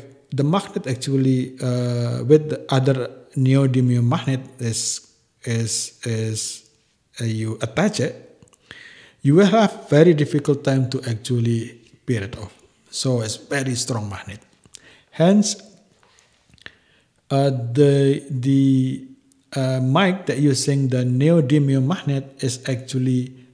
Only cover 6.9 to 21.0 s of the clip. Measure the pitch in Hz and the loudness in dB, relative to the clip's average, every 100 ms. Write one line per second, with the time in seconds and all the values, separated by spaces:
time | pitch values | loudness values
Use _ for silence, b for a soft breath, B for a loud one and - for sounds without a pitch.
6.9 | _ _ - 117 110 110 113 117 - 208 | _ _ -8 -4 -4 -4 -6 -6 -2 -2
7.9 | - - - - _ _ _ B B B | 0 -4 -6 -20 _ _ _ B B B
8.9 | B B B 139 156 202 226 202 - - | B B B 2 4 6 4 2 0 2
9.9 | 147 170 151 147 147 143 139 - 135 123 | 6 6 4 2 -2 0 -2 0 0 0
10.9 | 131 120 110 - 123 117 117 117 - _ | -4 -6 -6 -2 -2 0 -2 -4 -14 _
11.9 | _ - 113 98 - 101 - _ _ _ | _ -4 -4 -4 -10 -16 -18 _ _ _
12.9 | - 135 123 110 - - 143 131 120 - | -6 -2 -2 -2 -8 -6 -4 -4 -4 -4
13.9 | 117 104 98 - 98 _ _ _ - B | -6 -6 -10 -14 -18 _ _ _ -20 B
14.9 | B B - 170 208 202 - - _ _ | B B 0 4 4 2 -2 -14 _ _
15.9 | _ b b b b b b b b b | _ b b b b b b b b b
16.9 | b b b - 139 139 127 120 120 143 | b b b -4 0 0 -2 -2 4 4
17.9 | 139 139 143 - 131 127 135 135 131 131 | 6 2 0 -4 -4 2 4 4 4 0
18.9 | 131 - - _ _ - 139 131 131 127 | -4 -12 -20 _ _ -10 -4 -2 0 2
19.9 | 151 190 190 - 127 147 131 - 139 131 | 2 2 0 -4 0 2 2 0 0 0
20.9 | 127 | 0